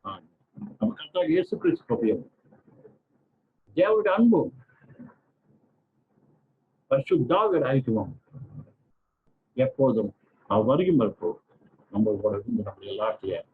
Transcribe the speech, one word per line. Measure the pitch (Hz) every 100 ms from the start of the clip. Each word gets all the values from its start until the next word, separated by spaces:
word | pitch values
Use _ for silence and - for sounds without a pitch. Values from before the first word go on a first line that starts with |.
| 98
ஆமென். | 95 _ _ _ - - -
நம்ம | - -
கர்த்தராகிய | - - - 170
இயேசு | - -
கிறிஸ்து | 175 165 -
கிருபையும் | 117 110 - - _ _ - _ _ - _ _ _ _ _ _ _ _ -
தேவனுடைய | 196 214 214 202
அன்பும் | 233 190 127 - _ _ - - - _ _ _ _ _ _ _ _ _ _ _ _ _ _ _ _ _ _
பரிசுத்த | 135 - 170 123 196
ஆவியானவருடைய | 214 170 127
ஐக்கியமும் | 135 131 110 92 - _ - - - - _ _ _ _ _ _ _ _ -
எப்போதும் | 131 - 131 113 104 - _ _ _
அவர் | 101 110
வருகை | 147 185 156
வரைக்கும் | 104 - 87 - _ _ _ _ _
நம்ம | 101 107 101
கூட | 107 101
இருந்து | 107 113 101
நம்முடைய | - 101
எல்லாத்தையும் | 98 107 107 95 85 -